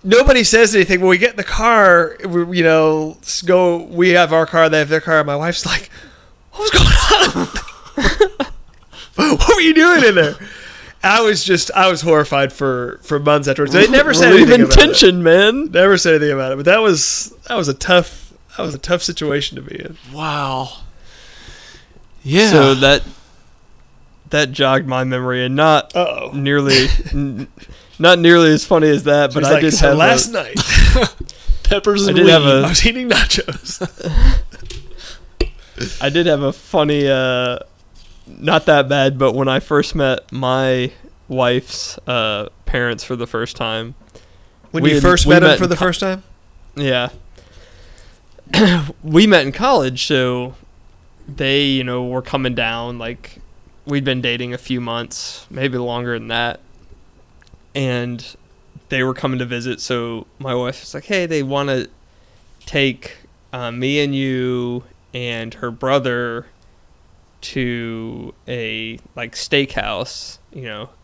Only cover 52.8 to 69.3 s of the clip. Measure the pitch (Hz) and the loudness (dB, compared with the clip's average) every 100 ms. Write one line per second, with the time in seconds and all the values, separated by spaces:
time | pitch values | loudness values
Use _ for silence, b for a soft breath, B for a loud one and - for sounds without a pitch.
52.8 | 120 120 113 123 - - - - _ _ | -10 -12 -12 -14 -20 -20 -20 -20 _ _
53.8 | - 143 135 127 120 120 123 123 - 127 | -8 -6 -4 -4 -4 -6 -8 -12 -8 -8
54.8 | 120 117 120 - - - - 139 135 123 | -6 -8 -10 -14 -14 -16 -16 -8 -6 -6
55.8 | 120 120 123 117 113 117 117 - _ - | -6 -8 -6 -8 -6 -6 -6 -8 _ -20
56.8 | _ - _ _ _ _ _ - _ 143 | _ -20 _ _ _ _ _ -20 _ -6
57.8 | 131 123 120 120 - - _ _ _ - | -4 -4 -6 -12 -16 -20 _ _ _ -20
58.8 | _ 131 127 127 139 127 123 123 123 120 | _ -4 -4 -4 -6 -6 -6 -8 -8 -10
59.8 | - 123 117 113 - _ 135 123 123 127 | -8 -6 -6 -12 -16 _ -8 -6 -6 -10
60.8 | - 143 - 202 175 156 135 139 139 131 | -16 -18 -8 -6 -4 -6 -4 -6 -4 -4
61.8 | - _ _ _ _ _ _ _ - 147 | -6 _ _ _ _ _ _ _ -8 -4
62.8 | 139 120 - - _ _ _ 127 120 120 | -4 -4 -16 -20 _ _ _ -12 -12 -6
63.8 | 131 143 143 139 135 127 127 123 120 123 | -4 -2 -2 -4 -4 -4 -6 -6 -6 -10
64.8 | - _ _ 127 123 117 113 113 123 113 | -14 _ _ -14 -10 -10 -12 -12 -14 -8
65.8 | 131 139 127 120 120 117 120 _ _ _ | -2 -2 -2 -6 -6 -10 -16 _ _ _
66.8 | _ _ _ _ _ _ - 135 123 120 | _ _ _ _ _ _ -12 -8 -6 -8
67.8 | 117 113 113 117 - _ - 123 113 110 | -10 -12 -14 -14 -18 _ -14 -12 -10 -10
68.8 | 113 117 _ - 120 | -12 -14 _ -16 -16